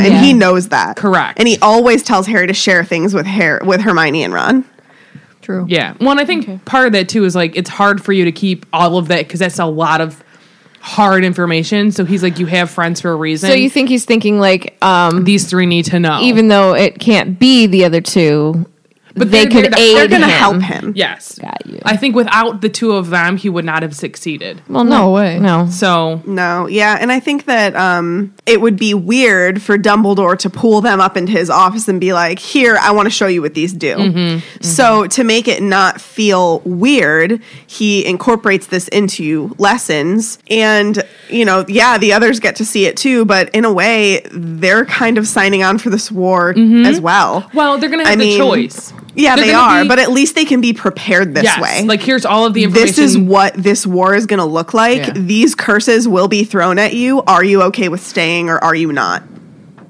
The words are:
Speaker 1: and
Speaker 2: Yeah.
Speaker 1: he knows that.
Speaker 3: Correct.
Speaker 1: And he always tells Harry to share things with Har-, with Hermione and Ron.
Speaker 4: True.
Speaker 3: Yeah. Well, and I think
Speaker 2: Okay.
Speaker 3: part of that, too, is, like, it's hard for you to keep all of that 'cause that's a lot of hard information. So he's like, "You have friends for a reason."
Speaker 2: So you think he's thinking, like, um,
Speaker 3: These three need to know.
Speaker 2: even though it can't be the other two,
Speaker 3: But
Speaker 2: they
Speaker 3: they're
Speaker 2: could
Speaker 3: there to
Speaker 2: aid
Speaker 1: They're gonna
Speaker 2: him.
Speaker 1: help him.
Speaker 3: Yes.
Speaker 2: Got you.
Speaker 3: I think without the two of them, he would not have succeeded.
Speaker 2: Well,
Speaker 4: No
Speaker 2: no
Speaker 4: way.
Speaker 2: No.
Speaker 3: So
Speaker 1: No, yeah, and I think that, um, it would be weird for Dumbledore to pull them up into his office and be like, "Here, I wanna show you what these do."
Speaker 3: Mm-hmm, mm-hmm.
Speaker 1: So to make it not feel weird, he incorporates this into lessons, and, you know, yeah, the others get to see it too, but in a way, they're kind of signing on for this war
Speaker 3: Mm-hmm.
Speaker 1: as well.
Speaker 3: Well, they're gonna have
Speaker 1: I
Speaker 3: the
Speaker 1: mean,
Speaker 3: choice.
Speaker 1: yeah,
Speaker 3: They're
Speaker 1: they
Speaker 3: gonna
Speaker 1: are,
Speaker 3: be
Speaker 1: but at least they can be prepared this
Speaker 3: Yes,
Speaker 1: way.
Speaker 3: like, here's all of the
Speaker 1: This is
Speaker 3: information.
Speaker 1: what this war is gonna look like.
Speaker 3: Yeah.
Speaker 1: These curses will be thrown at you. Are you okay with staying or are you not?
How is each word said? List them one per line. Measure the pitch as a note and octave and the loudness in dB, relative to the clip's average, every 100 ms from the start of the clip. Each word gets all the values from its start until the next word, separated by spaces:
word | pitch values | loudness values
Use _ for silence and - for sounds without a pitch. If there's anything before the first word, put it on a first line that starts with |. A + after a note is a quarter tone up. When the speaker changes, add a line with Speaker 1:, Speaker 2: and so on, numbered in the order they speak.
Speaker 1:
and | G3 | 4
Speaker 2:
Yeah. | - | 6
Speaker 1:
he | C#4 | 6
knows | B3 F#3 F3+ F#3 | 6 4 2 0
that. | C3+ F2 - | -2 -2 -4
Speaker 3:
Correct. | G#3 F3+ C#3 - | -2 0 -2 0
Speaker 1:
And | A#3 | 0
he | A3 | 2
always | G#3+ A3+ B3 A#3 | 2 4 4 2
tells | - G#3 F#3+ | 0 -2 0
Harry | G#3+ F3+ | -2 0
to | |
share | G3 - F3+ | -2 0 0
things | F3 E3+ F3+ | 0 -2 -2
with | F#3+ F#3 | -2 -4
Har-, | G3 E3 C#3+ | -2 0 0
with | F#3+ F#3 | -2 0
Hermione | G#3 E3+ D#3+ D#3 | 0 0 0 -2
and | F#2+ | -2
Ron. | F2 B1+ C4 B3+ _ _ _ _ - _ _ | -2 0 0 -2 _ _ _ _ -20 _ _
Speaker 4:
True. | - F#3 F3 | -10 -6 -4
Speaker 3:
Yeah. | E3+ G2 - | -2 -4 -2
Well, | C4 | 0
and | C#4+ | 0
I | D4 | -2
think | E4+ | -4
Speaker 2:
Okay. | A3 F#3+ | -6 -12
Speaker 3:
part | - C4 B3+ | -2 0 2
of | |
that, | G3+ F#3 | 0 0
too, | A3+ | 0
is, | F#3 | 0
like, | F3 E3 E3 | 0 -2 -4
it's | F3+ | -6
hard | - G3+ G3+ | 0 0 0
for | G3 | -2
you | G3 F3 | 0 0
to | |
keep | E3 G3 F3 - | -2 -4 -4 -6
all | E3 F3 F3+ | -2 0 0
of | E3 | -2
that | E3+ - | -2 -4
'cause | E3+ | -4
that's | F#3 F3 | -4 -4
a | |
lot | E3 D#3 D#3+ D#3+ | -4 -2 -2 -2
of | D#3+ D3 _ _ _ _ _ _ | -2 -8 _ _ _ _ _ _
hard | - - G3+ F#3+ | -8 0 2 2
information. | F#3 F3+ F3 E3 D#3+ G#3 G#3 | 0 -2 -2 -2 -2 0 0
So | G3+ | -2
he's | F3 F#3+ | -2 -2
like, | F3+ D#3+ | -2 -4
"You | F3 | -2
have | F3+ F3 | -2 -2
friends | - E3+ E3+ | -4 -4 -4
for | F3 | -4
a | D#3+ | -4
reason." | D#3 D#3 F#3+ | -4 -4 0
Speaker 2:
So | F3+ | 0
you | C4 | 0
think | - B3 | 0 0
he's | B3+ | -2
thinking, | - A3+ G#3 G#3 | 0 0 0 0
like, | G3 F#3 - - | 2 0 -4 -4
um, | - F3+ F3 F3 | 0 2 2 0
Speaker 3:
These | F#3 G3+ E3 | 2 0 0
three | F3+ F3+ | -2 0
need | E3+ D3+ | 0 -2
to | F3 | 0
know. | E3+ D3+ | 0 0
Speaker 2:
even | B3 A3+ A3 | 0 2 4
though | G3+ F#3+ | 4 4
it | E3+ G3+ - | 2 0 0
can't | A#3 G3+ D3+ F3+ | 0 0 0 2
be | B3+ B3+ A3 | 4 4 4
the | F#3 | 2
other | F3+ E3+ | 2 0
two, | - F#3+ D#3 D3 D3+ E3 F3 _ _ _ _ - | -2 0 2 2 0 -2 -6 _ _ _ _ -4
Speaker 3:
But | A3 | 0
Speaker 2:
they | A3 C4 | 2 4
Speaker 3:
they're | |
Speaker 2:
could | A3+ | 4
Speaker 3:
there | - | 4
to | A3 | 4
Speaker 2:
aid | A3+ A3 | 4 4
Speaker 1:
They're | G3+ | 4
gonna | - D4+ | 4 4
Speaker 2:
him. | - G3+ F#3 | 2 2 2
Speaker 1:
help | |
him. | F#3 - - | -2 -6 -6
Speaker 3:
Yes. | G3 D3+ - - - | -4 -4 -6 -16 -16
Speaker 2:
Got | - - - | -14 -14 -14
you. | - | -10
Speaker 3:
I | - G#3+ | -4 -2
think | C#4 | 0
without | A#3+ G#3+ G#3 A#3 A3 | 0 0 0 0 -2
the | G#3 | -6
two | - A3+ | -2 -2
of | G3+ F3 | -2 -2
them, | F3 E3+ F#3+ | -2 0 -2
he | G3+ | -4
would | F3 | -4
not | E3 D#3 | -4 -4
have | D#3+ D3 | -6 -8
succeeded. | - - E3 D3+ - F3 - | -12 -10 -10 -10 -10 -14 -6
Speaker 2:
Well, | C4+ | -2
Speaker 4:
No | A#3+ C#4 F#3+ | 2 2 2
Speaker 2:
no | |
Speaker 4:
way. | G3 G3+ E3+ | 2 0 0
Speaker 2:
No. | G3 E3+ F3 | 0 2 0
Speaker 3:
So | F3+ G3 E3+ E3 D#3+ | -2 0 0 -2 -6
Speaker 1:
No, | F3 F#3 F3 F3 F3 | -6 -4 -2 -4 -4
yeah, | G3+ G#3 G#3 | 0 0 0
and | B3 | -2
I | B3+ | -2
think | D4+ C#4+ - | -2 -4 -2
that, | A#3+ G3+ | -2 0
um, | - F#3 F3 E3+ F3 G3 - - | 0 -2 -2 -2 -4 -6 -6 0
it | A3+ | 2
would | A3+ F#3+ | 2 0
be | A3 | -2
weird | G3+ F3 B3 B3 F#3+ F3+ F#3+ | -4 -2 0 2 2 0 -2
for | - G#3 | -2 0
Dumbledore | G#3+ G#3 G3+ G3 F3+ F3+ | 2 2 2 2 0 0
to | G3 | -4
pull | - A3+ G#3+ | -2 2 2
them | A3+ G3 | 2 2
up | F#3+ F#3+ | 0 0
into | F3+ | -2
his | G3+ F3 | -2 0
office | D3+ F#3 A3 G#3+ | 2 0 0 -4
and | F#3 | -2
be | F#3 | -2
like, | F3 E3+ F#3 | -2 -2 -4
"Here, | - C#4+ A#3+ A3 | -4 0 2 2
I | G3+ | 2
wanna | G#3 G3+ | 2 0
show | - G3 | 0 -2
you | F3 | -2
what | D3 | -4
these | D#3 E3 | -4 -6
do." | F3+ D3 D3 | -4 -4 -2
Speaker 3:
Mm-hmm, | G3 F3 | -2 -2
mm-hmm. | F3 E3 - - | -2 -4 -10 -10
Speaker 1:
So | E3+ E3 A#3+ G#3+ G3 | -4 2 4 4 0
to | - | -2
make | A#3 A3 A#3 | 0 0 0
it | F#3+ | -2
not | G3+ F#3+ F#3 - | 0 0 0 -2
feel | - - G#3+ F#3 F3+ D#3+ | -10 -4 0 2 0 -2
weird, | F#3 F3 A#3+ C#4 D3+ D#3 F#3 A3+ - - - | -4 -2 0 2 2 2 0 -2 -6 -20 -16
he | - G#3+ G3+ - | -6 -2 -2 -2
incorporates | F3+ - A3+ A3 F#3+ - | -2 0 0 0 -2 -2
this | F#3 F3+ | -6 -4
into | G#3 G3 - D#3 D#3 F#3 A3+ | -2 -2 -4 -4 -4 -6 -2
lessons, | G3 A#3 - D3+ D#3 G#3+ A3 - - | 0 0 -2 -2 -2 -2 -4 -8 -4
and, | A3 A3 G#3+ G#3 G#3 - - - | 0 2 2 0 -2 -6 -12 -8
you | A#3 | -2
know, | G#3+ F#3+ F#3+ | 0 0 0
yeah, | G3+ A#3+ A3+ | 0 2 2
the | G#3 | 2
others | G3+ A#3 A#3 | 2 2 0
get | G3+ - | -2 -4
to | |
see | A3 G#3+ | -4 0
it | F#3+ - | -2 0
too, | C#4 B3 | 0 0
but | G#3+ G3 F3+ | 2 0 0
in | G#3+ | 0
a | A3+ | 0
way, | F#3 G3+ A3+ G#3 F#3+ - | 2 0 2 0 -2 -6
they're | F3 E3 E3 F#3 G#3+ | -12 -10 -4 0 2
kind | C#4+ - A3+ A3+ | 0 -2 0 0
of | G#3+ | -2
signing | A3 G3 G3 | 0 0 2
on | F#3+ G#3+ | 0 0
for | A#3+ | -2
this | G#3+ - | -4 -4
war | G3+ F#3 F#3 F3 | -4 0 0 2
Speaker 3:
Mm-hmm. | F#3 A3+ A#3 B3 | 2 4 6 4
Speaker 1:
as | E4 | 2
well. | D#4+ - D3+ D3 - | 2 2 2 -2 -4
Speaker 3:
Well, | C#4 D4 C#4 | -2 0 0
they're | D#4 | -2
gonna | D#4+ | -2
have | D#4 | 0
Speaker 1:
I | G#3 | 2
Speaker 3:
the | |
Speaker 1:
mean, | G#3+ G#3 | 2 2
Speaker 3:
choice. | C4+ - A#3+ - - - - | 2 0 -4 -10 -18 -20 -12
Speaker 1:
yeah, | - C#4+ C4 | -2 2 2
Speaker 3:
They're | D#4+ | 2
Speaker 1:
they | |
Speaker 3:
gonna | - B3 F#3 | 4 4 4
Speaker 1:
are, | |
Speaker 3:
be | D4 | 4
Speaker 1:
but | B3 | 2
at | B3 | 2
least | B3+ C#4 | 2 0
they | D#4+ | 0
can | D4+ B3+ | 0 0
be | A#3 | 0
prepared | A3 F#3+ - - F3+ F#3+ | -2 -4 -6 -2 0 0
this | D3 | 0
Speaker 3:
Yes, | G#3+ D#3+ | 0 0
Speaker 1:
way. | - - | -2 -2
Speaker 3:
like, | G#3+ G#3+ | -2 -2
here's | - C4 | -2 -2
all | - G#3+ A3+ | 0 0 0
of | |
the | A3 G3 | 0 2
Speaker 1:
This | G3 A3+ A#3+ | 2 2 2
is | C#4+ A#3 | 2 4
Speaker 3:
information. | F#3 | 4
Speaker 1:
what | G3 G3 - | 4 2 0
this | F#3+ G#3 G3 | -2 0 -2
war | F3+ F#3 | 0 2
is | G3+ G#3+ | 0 0
gonna | G#3 D#3+ | -2 -2
look | D#3+ E3 | -4 -2
like. | A3+ A#3 B3+ - | -2 0 -2 -4
Speaker 3:
Yeah. | G3+ | -6
Speaker 1:
These | F#3 G#3+ B3 | -2 2 2
curses | - - G#3 B3 A3+ A#3 | 0 0 0 2 2 2
will | F#3 G3 | 0 0
be | G#3 | 0
thrown | G#3 G3 F3 F#3 | -2 0 0 2
at | G#3 | 0
you. | A#3 B3 C4+ F#3+ | 0 -2 0 2
Are | F3+ | 2
you | F#3+ G3 | 4 2
okay | F#3 G3 F3+ | 2 0 -4
with | F3 | -6
staying | - - E3 E3+ E3+ | -8 -4 -2 -2 -2
or | E3 | -2
are | D#3+ | 0
you | D#3+ D#3+ | 0 -2
not? | C#3 F#2+ F2 - - - - - - | -2 -2 -4 -8 -20 -20 -20 -20 -20